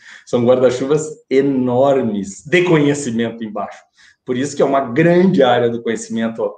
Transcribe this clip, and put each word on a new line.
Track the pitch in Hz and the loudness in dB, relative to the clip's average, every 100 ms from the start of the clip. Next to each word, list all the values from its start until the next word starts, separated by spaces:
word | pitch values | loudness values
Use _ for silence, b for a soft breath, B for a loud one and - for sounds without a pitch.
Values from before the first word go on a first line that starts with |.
| B B B | B B B
São | 123 117 | -2 2
guarda-chuvas | 127 127 120 135 151 147 - - | 4 4 0 -2 -2 -2 -12 -2
enormes | 131 139 131 127 123 139 135 117 101 92 - - | 0 2 0 0 2 2 2 0 -4 -8 -12 -2
de | 180 | 0
conhecimento | 180 160 143 143 123 113 117 - | 2 2 2 -2 -4 -4 -4 -6
embaixo. | 110 104 95 - _ b b b - | -10 -8 -10 -12 _ b b b -8
Por | 123 | -6
isso | 143 - | -4 -2
que | |
é | 143 | 0
uma | 139 | 0
grande | 123 123 165 180 185 139 | -2 0 4 4 4 4
área | 127 123 120 | 4 4 0
do | 117 | -2
conhecimento, | 117 107 - 113 113 110 104 | -4 -6 -6 -4 -4 -4 -6